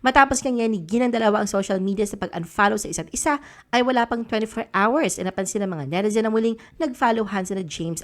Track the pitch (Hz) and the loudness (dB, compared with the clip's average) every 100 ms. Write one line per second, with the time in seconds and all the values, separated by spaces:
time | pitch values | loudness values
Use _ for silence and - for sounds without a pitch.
0 | 254 262 277 269 277 240 226 214 160 233 | 4 6 6 4 -2 0 0 -2 0 2
1 | 247 233 220 214 208 196 196 190 190 196 | 2 4 2 2 2 0 0 0 0 0
2 | 208 208 185 175 170 - 202 214 - - | -2 -4 -6 -6 -6 2 2 2 -4 -8
3 | 165 - 320 294 - - _ 240 247 254 | -6 -2 0 -2 -4 -20 _ 0 2 2
4 | 233 233 233 220 220 226 226 185 208 277 | 0 -2 -2 -4 -2 -6 -4 0 2 2
5 | 240 - 175 190 190 214 196 170 135 170 | 0 -2 -4 -4 -4 -2 -4 -4 -4 0
6 | 214 214 226 220 226 220 - - 311 247 | 0 2 2 2 0 -2 -12 -6 -6 0
7 | 247 226 208 202 185 190 175 - 165 165 | 0 0 -2 -4 -4 -6 -6 -6 -6 -6